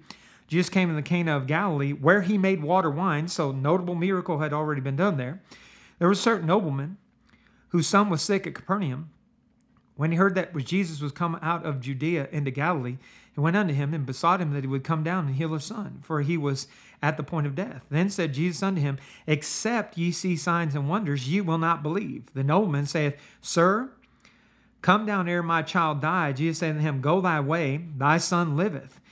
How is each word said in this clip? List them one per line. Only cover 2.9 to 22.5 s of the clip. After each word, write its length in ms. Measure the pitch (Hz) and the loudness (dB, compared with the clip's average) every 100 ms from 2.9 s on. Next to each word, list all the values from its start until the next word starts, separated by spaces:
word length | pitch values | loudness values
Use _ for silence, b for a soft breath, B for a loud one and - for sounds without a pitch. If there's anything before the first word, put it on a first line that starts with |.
wine, 380 | 143 185 147 165 | 0 0 0 -2
so 240 | - 147 | -2 -2
notable 420 | 135 139 180 175 | 0 2 2 0
miracle 460 | 175 180 190 175 156 | -2 0 0 -2 -2
had 120 | 151 | -2
already 280 | 147 151 147 | -2 -2 -2
been 160 | 135 139 | -2 0
done 200 | 180 151 | 0 0
there. 240 | 123 180 - B B B B B | -4 -8 -14 B B B B B
There 100 | 175 | 2
was 100 | 202 | 4
a 40 | |
certain 240 | 233 220 165 | 2 2 2
nobleman 520 | 190 180 139 143 196 _ _ _ b b b b | 2 2 -4 -6 -10 _ _ _ b b b b
whose 180 | 175 147 | -2 2
son 240 | 196 208 | 4 4
was 100 | 160 | 0
sick 260 | - 196 190 | 0 -2 -2
at 80 | |
Capernaum. 560 | 143 - 196 170 127 160 - _ _ _ _ _ _ _ - | -10 -4 -2 -2 -6 -10 -18 _ _ _ _ _ _ _ -4
When 140 | 156 | 0
he 80 | 165 | 2
heard 160 | 196 | 2
that 180 | 185 175 | 2 -2
was 120 | 165 | -4
Jesus 360 | 123 185 185 156 | -2 0 -2 -4
was 120 | 147 | -8
come 260 | - 170 165 | -4 -4 -2
out 240 | 156 170 | -4 -4
of 160 | 165 135 | -4 -6
Judea 480 | 123 135 151 170 139 | -6 -4 -2 -2 -2
into 180 | 151 143 | -4 -4
Galilee, 480 | 123 151 170 123 131 B B B | -2 -2 -2 -4 -8 B B B
he 80 | - | -2
went 160 | 151 190 | 2 2
unto 160 | 196 | 2
him 220 | 143 143 | 0 0
and 100 | 160 | -2
besought 360 | 131 127 165 185 | -4 0 2 2
him 120 | 165 | 2
that 120 | 143 | -2
he 40 | 135 | -2
would 140 | 135 | -4
come 220 | 135 160 | -2 -2
down 220 | 156 185 151 | 0 -2 -2
and 100 | 135 | -2
heal 180 | 160 | -2
his 100 | 156 | -4
son, 360 | - 220 196 127 | -6 -8 -10 -10
for 180 | 139 156 | -4 -2
he 160 | 139 170 | 0 0
was 300 | 143 135 - B B B | 0 -2 -6 B B B
at 160 | 147 147 | -2 -2
the 60 | |
point 240 | 143 165 147 | -4 -2 -2
of 80 | |
death. 300 | 139 214 139 - | -4 -8 -10 -4
Then 220 | 143 196 | 0 0
said 240 | 196 165 | 0 -2
Jesus 280 | 135 175 165 | 0 -2 0
unto 160 | 190 190 | -2 0
him, 180 | 143 135 B B B | 0 -2 B B B
"Except 680 | 151 - - 220 240 208 - | -2 -2 -4 -2 -2 -2 -2
ye 140 | 170 | -2
see 260 | 170 185 165 | 0 0 0
signs 380 | 180 170 170 | 0 0 0
and 140 | 143 139 | -2 0
wonders, 400 | 190 190 143 127 | -2 0 -2 0
ye 120 | 185 | 0
will 180 | 190 165 | 0 0
not 260 | 160 165 | 2 0
believe." 400 | 151 175 214 - 117 | -2 -4 -4 -8 -10
The 80 | 135 | -4
nobleman 440 | 135 | 2